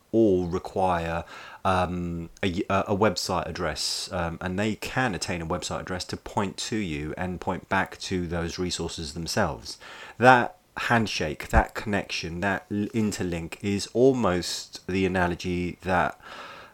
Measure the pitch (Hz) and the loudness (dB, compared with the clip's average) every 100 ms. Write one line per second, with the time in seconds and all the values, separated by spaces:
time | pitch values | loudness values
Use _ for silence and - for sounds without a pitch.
0 | - 113 110 90 87 90 - 98 92 85 | -2 4 6 6 2 -2 -4 0 2 2
1 | 82 82 - - - - 95 92 87 87 | 0 -4 -6 -14 -16 -4 0 2 2 -2
2 | 87 85 82 - 101 87 - 95 87 101 | -4 -4 -8 -4 -2 -2 0 2 2 4
3 | 107 87 - 90 - 82 85 - - - | 4 2 -2 -2 -2 -4 -4 -2 -4 -4
4 | - 92 85 82 92 92 110 104 - 135 | -4 -2 -2 -4 -4 -2 -2 -2 -4 0
5 | 127 90 - 87 82 87 - 82 - 90 | 0 -2 -4 -4 -2 -4 -2 -6 -4 -6
6 | - 98 - - 98 - - 113 95 73 | -6 -10 -6 -2 -2 -4 -4 -4 -2 -4
7 | 76 - 92 87 - 87 - 95 92 - | -6 -4 -4 -4 -4 -6 0 0 0 -6
8 | - 92 87 85 85 87 90 - 85 - | -4 -2 -2 -2 -2 -2 -4 -2 -4 -6
9 | 78 80 82 - 185 - - - - - | -8 -8 -4 0 0 -2 -10 -14 -16 -18
10 | - - 127 127 113 - _ - - 117 | -14 6 8 10 6 -6 _ -6 2 2
11 | 107 - 82 71 - 110 - - 110 101 | 2 -2 -4 -4 2 2 2 -2 -2 -2
12 | - - 85 87 98 92 - 104 104 113 | -2 -6 -6 -2 -2 -2 -2 -2 0 0
13 | 107 - 92 85 82 - 101 101 - 113 | 0 0 -2 -2 -6 -6 -2 -2 0 6
14 | 135 127 104 90 - - - - - 95 | 6 6 2 2 -2 -6 -10 -14 -2 2
15 | 92 92 87 87 92 87 87 - 92 90 | 2 4 2 0 -2 -2 -2 -4 0 2
16 | 73 - - - - - - | 2 -2 -16 -16 -16 -16 -20